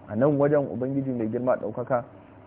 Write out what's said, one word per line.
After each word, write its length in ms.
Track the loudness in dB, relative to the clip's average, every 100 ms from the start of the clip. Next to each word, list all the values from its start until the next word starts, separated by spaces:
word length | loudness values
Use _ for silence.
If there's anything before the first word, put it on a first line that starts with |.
| -6
A 60 | 2
nan 220 | 2 4
wajen 280 | 4 2 0
Ubangiji 400 | -2 -2 -2 -2
mai 180 | -2 -2
girma 280 | -2 0 0
ɗaukaka 460 | -2 -6 -2 -2 -4 -14 -20 -20